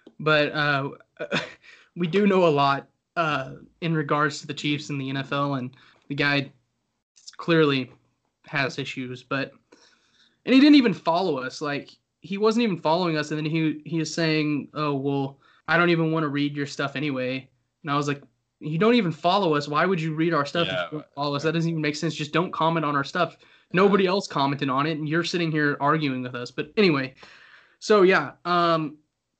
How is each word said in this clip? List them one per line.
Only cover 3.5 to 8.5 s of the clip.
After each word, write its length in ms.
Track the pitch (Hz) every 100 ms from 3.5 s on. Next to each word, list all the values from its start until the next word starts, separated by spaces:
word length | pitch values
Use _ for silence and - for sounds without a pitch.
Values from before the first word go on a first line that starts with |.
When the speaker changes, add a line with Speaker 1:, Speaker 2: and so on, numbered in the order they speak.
| 139 - -
Speaker 1:
in 120 | 170
regards 480 | 160 147 151 151 147
to 60 | -
the 60 |
Chiefs 360 | 147 151 143 147
and 100 | 143
the 100 | 135
N 80 | 135
F 140 | 135
L, 240 | 143 143 139
and 200 | 123 - _ _ -
the 80 | 147
guy 360 | 143 143 131 _ _ _ _ _ _ _ - -
clearly 540 | - 165 151 135 123 - _ _ _ _
has 320 | -